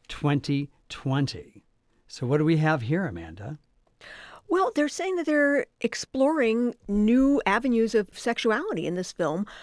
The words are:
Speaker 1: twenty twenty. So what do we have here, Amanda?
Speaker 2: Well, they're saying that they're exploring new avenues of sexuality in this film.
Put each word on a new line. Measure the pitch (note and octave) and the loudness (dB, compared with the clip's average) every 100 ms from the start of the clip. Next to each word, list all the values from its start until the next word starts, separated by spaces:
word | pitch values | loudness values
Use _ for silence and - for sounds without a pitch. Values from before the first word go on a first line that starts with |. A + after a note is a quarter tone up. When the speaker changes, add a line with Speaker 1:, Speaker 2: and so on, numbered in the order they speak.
| - | -18
Speaker 1:
twenty | - D3 C#3+ - C#3+ C#3+ _ - | -4 0 0 0 -4 -4 _ -20
twenty. | - C3+ C3+ C3+ - - - _ _ _ _ _ | -8 -2 0 -2 -4 -16 -20 _ _ _ _ _
So | - B2 | -8 -2
what | D3+ | 2
do | |
we | D#3 D#3 | 2 2
have | D#3 D#3 | 2 0
here, | A2+ F3 E3 | 0 -2 -2
Amanda? | F2 D#2+ F2+ A2 D3+ _ _ _ _ - - - - - | -8 -14 -14 -12 -14 _ _ _ _ -20 -20 -20 -16 -2
Speaker 2:
Well, | F4+ A4+ | 0 2
they're | D4 D4 | 0 0
saying | - F#4+ F4+ | -2 -4 -2
that | D#4 | 0
they're | D4 C#4+ C#4+ - _ | 2 4 2 -2 _
exploring | A#3 - - C4 C4+ D#4+ A3+ A#3 A#3+ - - | -6 -4 -6 0 2 4 2 2 0 -4 -2
new | G3+ G#3+ B3 C#4 C#4+ G3 | 2 4 6 4 4 2
avenues | A3 C4 A#3 A3+ | 0 2 2 2
of | A3 G3+ | 2 -2
sexuality | - A#3+ A#3 A3+ A3 G#4 F#3+ D3 | -4 -4 0 0 0 -2 -4 -4
in | F3+ | -4
this | F3+ | -6
film. | - D#3 E3+ G#3 - | -4 -2 -2 -6 -10